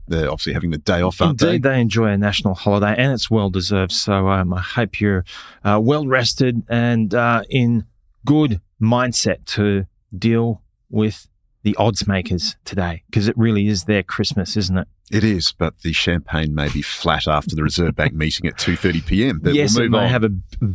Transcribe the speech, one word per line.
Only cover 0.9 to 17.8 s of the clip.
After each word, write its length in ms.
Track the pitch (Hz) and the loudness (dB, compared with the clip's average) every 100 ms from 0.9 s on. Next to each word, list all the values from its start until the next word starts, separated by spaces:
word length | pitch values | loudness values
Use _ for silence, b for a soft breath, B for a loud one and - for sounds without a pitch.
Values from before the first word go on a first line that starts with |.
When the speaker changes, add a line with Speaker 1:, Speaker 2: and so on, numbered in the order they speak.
| 87 | 0
Speaker 1:
off, 180 | 90 - | 0 2
aren't 220 | 87 131 | 0 2
Speaker 2:
Indeed, 220 | 165 175 | 0 2
Speaker 1:
they? 80 | 131 | 2
Speaker 2:
they 100 | 131 | 2
enjoy 240 | 117 107 110 | 2 2 2
a 120 | 101 | 2
national 360 | 101 98 101 | 0 0 -2
holiday, 420 | 92 104 101 104 110 | -2 0 2 2 2
and 140 | 135 | 0
it's 180 | 120 - | 0 0
well-deserved. 640 | 113 98 92 87 101 92 | 0 0 -2 -2 0 0
So, 380 | - - 98 95 | -2 0 2 2
um, 240 | 95 90 | 2 0
I 80 | 90 | -2
hope 400 | 92 - 110 - | -4 -4 -4 0
you're, 240 | 104 95 90 B B B 101 | 0 0 -2 B B B 0
uh, 160 | 104 | 2
well-rested 800 | 113 151 139 131 120 - 127 120 - | 2 2 2 0 0 0 0 0 -2
and, 440 | 117 120 117 107 | 0 0 0 0
uh, 300 | 120 120 117 101 | 0 2 0 0
in 340 | 127 120 117 - _ _ _ 117 | 2 2 0 -2 _ _ _ 0
good 360 | 151 151 98 - - | 2 2 0 -6 -2
mindset 600 | 110 120 127 - - 82 - | 0 2 0 -2 -2 -2 -4
to 380 | - 104 98 95 _ _ 92 | -2 0 0 -2 _ _ -4
deal 440 | 113 113 117 110 _ _ _ | 0 2 0 -4 _ _ _
with 380 | 107 107 - - _ _ _ | -2 -2 -2 -14 _ _ _
the 120 | 107 - | -2 2
odds 320 | 107 98 101 | 0 0 -2
makers 480 | 95 - 90 - - | -2 -2 -4 -4 -8
today, 400 | - 95 87 82 - | -10 -4 -4 -6 -4
'cause 160 | 110 101 | -2 0
it 100 | 117 | 2
really 300 | 113 104 101 | 2 2 2
is 160 | 101 | 0
their 180 | - 101 | 0 -2
Christmas, 540 | - - 104 - 90 110 | -2 -4 -4 -2 -4 -2
isn't 220 | 92 92 | -2 -2
it? 100 | - _ - | -4 _ -6
Speaker 1:
It 140 | 104 | 0
is, 300 | 110 95 - - | 2 0 -2 -2
but 220 | 82 - | -4 -4
the 100 | 85 | -4
champagne 600 | 80 - 87 - 78 78 | -2 0 -2 -2 -4 -2
may 140 | 73 73 | -2 -2
be 140 | 71 | -4
flat 480 | - - 82 78 78 | -6 -4 0 0 0
after 260 | 76 - 78 | -2 -2 -2
the 80 | |
Reserve 320 | 76 - | -2 0